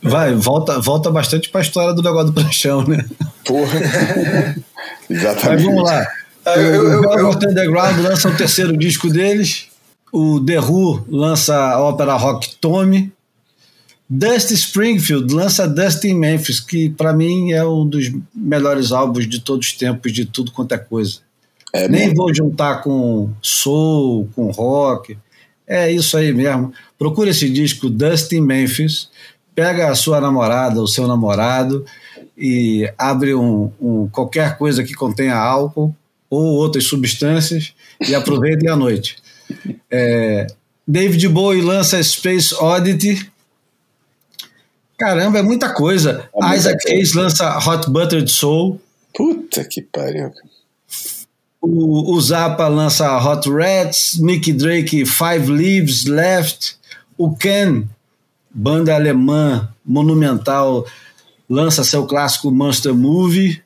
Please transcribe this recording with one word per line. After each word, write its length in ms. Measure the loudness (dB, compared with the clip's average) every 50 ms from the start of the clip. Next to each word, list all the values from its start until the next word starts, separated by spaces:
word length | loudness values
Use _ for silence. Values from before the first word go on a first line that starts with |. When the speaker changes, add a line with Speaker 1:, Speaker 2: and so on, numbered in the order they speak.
Speaker 1:
Vai, 320 | 0 2 2 2 2 2 2
volta, 460 | 2 2 2 2 2 2 0 -2 -2
volta 320 | 0 0 0 0 2 2
bastante 380 | 0 0 0 0 -2 -2 -2 -2
pra 100 | -2 -2
história 320 | -2 -2 0 0 0 0 0
do 80 | 0
negócio 260 | 0 0 0 2 2 2
do 60 | 2
pranchão, 500 | 2 0 0 0 0 0 0 0 0 2 2
né? 180 | 0 0 -2 -4 -4 -4 -4 -4 -4 -10 -6
Speaker 2:
Porra. 340 | -2 0 0 0 0 0 -2
<laughs> 760 | -2 0 0 0 0 0 0 0 0 0 2 0 0 0 -2 -8 -10 -14 _ -18 -18 -16 -18 -18 -10 -6
Exatamente. 400 | -4 -2 0 0 0 0 2 2
Speaker 1:
Mas 140 | 4 4 4
vamos 200 | 4 4 2 2
lá. 240 | 2 2 0 0 -4 -8 -12 -14 -18 _ _ -2
Speaker 3:
Ah, 120 | 0 2 4
eu, 160 | 4 4 4
eu, 140 | 4 4 4
eu, 120 | 4 4
Speaker 1:
O 20 | 4 4 4
Velvet 280 | 4 4 2 2 2 2
Speaker 3:
eu 80 | 2
Speaker 1:
Underground 480 | 2 2 2 2 2 2 2 2 2 2
lança 300 | 2 0 0 2 0 0
o 60 | 0 0
terceiro 400 | 0 0 0 0 0 0 0 0
disco 320 | 0 0 -2 0 0 0
deles. 580 | 0 2 2 2 0 0 0 -2 -4 -6 -10 -16 -20 _ _ _ _ _ _ _
O 280 | -2 0 2 2 2 2
The 200 | 2 2 0 0
Who 460 | 2 2 2 2 2 2 0 -2 -4 -6
lança 440 | -4 -2 0 0 0 0 0 0 2
a 260 | 2 2 2 2 2
ópera 320 | 2 0 0 0 0 0 0
rock 400 | 0 0 0 -2 -2 -6 -10 -10 _
Tommy. 500 | -2 0 0 2 2 4 4 2 2 -2 -6 _ _ _ _ _ _ _ _ _ _ _ _ _ _ _ _ _ _ _
Dusty 440 | -2 0 0 2 2 0 0 0 -2
Springfield 800 | -2 -2 -2 -2 0 0 2 2 0 0 0 0 0 0 0 0
lança 340 | 0 0 0 0 0 0 0
Dusty 400 | 0 0 0 0 0 0 -2 -2
in 80 | 0
Memphis, 440 | 2 2 0 0 -2 -2 -4 -6 -6
que 280 | -6 -4 -4 -2 -2 -2
pra 220 | -2 -2 -2 0 2
mim 380 | 2 2 0 0 0 0 0
é 120 | 0 0 0
um 220 | 0 0 0 0
dos 240 | 0 0 -2 -4 -4 -6 -8 -10 -12 _
melhores 580 | -8 -4 -2 0 0 2 0 0 0 0 0 0
álbuns 340 | 0 0 0 0 -2 -4 -4
de 100 | -6 -8
todos 260 | -6 -4 -4 -4 -4 -6
os 60 | -6
tempos, 380 | -4 -4 -4 -4 -4 -6 -6 -4
de 100 | -4 -6
tudo 260 | -6 -6 -8 -8 -8
quanto 220 | -6 -8 -6 -4 -6
é 40 | -6
coisa. 420 | -6 _ -4 -4 -4 -4 -6 -10 _ _ _ _ _ _ _ _ _ -8 -4
Speaker 2:
É 140 | -4 0 2
Speaker 1:
Nem 160 | 2 2 2 2
Speaker 2:
mesmo? 80 | 2
Speaker 1:
vou 180 | 2 0 0 0
juntar 480 | 0 0 -2 -2 -2 -2 -2 -2 -4
com 480 | -4 -4 -2 -2 0 0 -2 -2 -2 -4 -6 -8
soul, 880 | -6 -4 -4 -2 -2 0 0 2 2 2 2 2 2 0 0 -2 -4 -6 -4
com 160 | -4 -4 -4
rock. 680 | -2 -2 -2 0 2 2 2 0 0 -2 -6 -14 -20 -20 -20 _ _ _ _ _ _ _ _ -4
É 240 | -2 0 0 2
isso 240 | 0 0 0 0 0 2
aí 160 | 2 2 2
mesmo. 380 | 2 0 0 0 -2 -2 -4 -8 -14 -20 _ _ _
Procura 320 | -4 -2 0 0 0 2
esse 180 | 2 0 0 0
disco, 400 | 0 0 0 -2 -2 -4 -4 -4
Dusty 480 | -2 0 0 2 2 0 0 0 0 0
in 40 |
Memphis. 680 | 2 2 2 2 0 0 0 -2 -2 -2 -2 -4 -8 -12 _ -20 -20 -20 -20 _ _ _ _
Pega 380 | -2 0 0 0 0 0 0
a 40 | 0
sua 260 | 0 0 0 0 0
namorada, 600 | 2 2 0 2 2 2 0 0 0 0 0 0
o 60 | -2 -2
seu 180 | -2 -2 0
namorado, 800 | 0 0 0 0 0 0 0 0 0 0 0 0 -2 -2 -4 -6 -10 -18 -20 -20 -20 -20 -20 -20 -20 _ -6
e 520 | -2 -2 0 2 2 0 0 0 -2 -4 -4 -4
abre 380 | -2 -2 0 0 0 0 0
um, 340 | 0 2 0 0 0 -2 -4 -6 -6
um, 280 | -4 -2 -2 -2 -2 -4
qualquer 500 | -4 -6 -6 -4 -2 -2 -2 -2 -2 -2
coisa 260 | -2 0 0 0 -2
que 80 | -6 -6
contenha 420 | -6 -6 -6 -4 -2 -2 -2 0
álcool 580 | 0 0 0 0 0 -2 -2 -2 -2 -2 -2 -2 _ _ _ _ _ _ _
ou 120 | -2 -2 0 0 2
outras 300 | 2 0 0 0 0 -2
substâncias 880 | -2 -2 -2 -2 -2 -2 -2 -2 0 0 0 0 -2 -2 -4 -6 -8 _ _ -20 -20 -12 _ -4 -2
e 80 | -2
aproveitem 540 | -2 0 0 -2 0 0 0 0 0 0 0
a 60 | 0
noite. 420 | 0 0 0 0 -2 -4 -8 -12 -14 _ -20 -20 -20 _ _ -16 -14 -12 -14 -14 -14 _ _
É, 560 | -2 0 0 2 0 0 0 0 -2 -2 -4 -6 -8 _ _ _ _ _ _ -2
David 400 | 0 2 2 2 2 2 2 2
Bowie 340 | 2 2 2 2 2 2
lança 400 | 2 2 2 2 2 2 0 0
Space 540 | 0 0 -2 -2 -2 -2 0 0 0 -2 -2
Oddity. 760 | 0 0 0 2 2 2 0 0 0 0 0 -2 -2 -6 -12 _ _ _ _ _ _ _ _ _ _ _ _ _ _ _ _ _ _ _ _ _ _ -20 -20 _ _ _ _ _ _ _ _ _ _
Caramba, 420 | -2 0 0 0 2 2 2 2
é 20 |
muita 320 | 2 2 0 0 -2 -2 -2
coisa. 560 | 0 0 2 2 2 2 0 0 -2 -6 -8 _
Speaker 2:
É 40 | 0
muita 160 | 0 2 2 2
Speaker 1:
Isaac 260 | 2 2 0 0 0
Speaker 2:
coisa. 120 | 0 0 2
Speaker 1:
Hayes 160 | 2 2 2
lança 440 | 0 0 2 0 0 0 -2 -2 -2
Hot 320 | 0 0 0 0 -2 0
Buttered 400 | 0 0 0 2 0 0 0 0
Soul. 480 | 0 0 0 0 0 0 0 -2 -4 -6 _ _ _ _ _ _ _
Speaker 2:
Puta 500 | -2 0 0 0 -2 -6 -8 -8 -8 -8
que 160 | -6 -10 -12
pariu. 500 | -12 _ _ -6 -6 -4 -6 -6 -8 -8 -12 -16 _ -20 _ _ _ _ _ _ _ _ -14 -12 -12 -12 -12 -14 -16 _ _ _ _ _ _ _
Speaker 1:
O, 520 | -4 0 0 2 2 2 2 0 2 0 0
o 60 | 2
Zappa 460 | 2 2 2 0 0 -2 0 0 0 2
lança 500 | 2 2 2 2 0 0 0 0 0 2
Hot 320 | 2 0 0 0 -2 -2
Rats, 680 | 0 0 0 2 2 0 0 0 0 -2 -2 -2 0 0
Mick 340 | 2 2 2 0 0 0 0
Drake 520 | 0 0 0 0 0 -2 0 0 -2 0
Five 440 | 0 -2 -2 0 0 0 0 0 0
Leaves 540 | 0 2 2 2 2 2 2 0 0 -2 -2
Left, 720 | 0 0 2 2 2 2 0 0 -2 -4 -6 -8 -10 -10 _ _ _ -20 -20 _ _ _ _
o 180 | -2 -2 -2
Ken, 480 | -2 -2 0 0 2 2 2 0 0 -2 -6 -10 _ _ _ _ _ _ _ _ _ _ _
banda 440 | _ -4 -2 0 0 2 2 2 2
alemã 720 | 2 2 2 2 2 2 4 2 2 2 2 0 0 -4 -6 -10 _ _
monumental, 1000 | -2 0 2 4 4 4 4 2 2 0 -2 -2 -2 0 0 0 0 0 -2 -4 -6 -14 -20 -20 -20 -20 _ _ _ _ _ _ _
lança 340 | -2 0 2 2 0 0 0
seu 220 | 0 0 -2 -2
clássico 460 | 0 -2 -2 0 -2 -4 -2 -2 0
Monster 420 | 0 2 2 0 0 -2 0 0 2
Movie. 680 | 2 2 2 2 2 2 2 2 2 2 0 0 -4 _